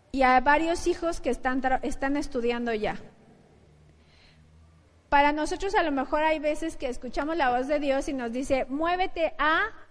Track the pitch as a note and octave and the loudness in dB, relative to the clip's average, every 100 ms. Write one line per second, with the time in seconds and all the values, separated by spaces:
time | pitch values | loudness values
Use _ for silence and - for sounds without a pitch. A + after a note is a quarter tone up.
0 | _ C4+ B3+ B3+ B3+ D4 E4 E4+ - F4 | _ 2 4 6 6 4 2 0 0 -2
1 | E4 E4+ C#4+ A#3+ C4 C4 B3+ C4 B3+ - | -2 -2 -2 -2 -2 -2 0 0 -2 -2
2 | C#4 C#4+ C#4 B3+ A#3 A#3+ A#3+ A3 G3+ B2+ | -2 -2 -2 -2 -2 -2 -2 -2 -2 -6
3 | - - - - - - - - - - | -12 -20 -20 -20 -20 -20 -20 -20 -20 -20
4 | - - - - - - - - _ _ | -20 -20 -20 -20 -20 -20 -20 -20 _ _
5 | _ C#4+ C#4+ D4+ D4+ F#4 G4 G4+ E4+ C#4 | _ 4 4 2 -2 -2 0 2 2 0
6 | C4+ D4+ D#4 D#4 D4+ D#4 E4 - C4+ B3 | 0 2 2 2 0 -2 -4 -6 -8 -8
7 | B3+ - C#4+ E4+ C4+ B3 C4+ D4+ C#4+ C4+ | -8 -6 -4 0 2 2 0 0 0 0
8 | C#4 C4+ A#3+ A#3+ C4+ C4+ A#3 C#4 E4 F4+ | 0 -4 -4 -6 -2 -2 0 -2 -2 0
9 | F#4 F4+ D#4 - D4+ E4 G#4+ - - | -2 0 -4 0 2 2 0 -6 -14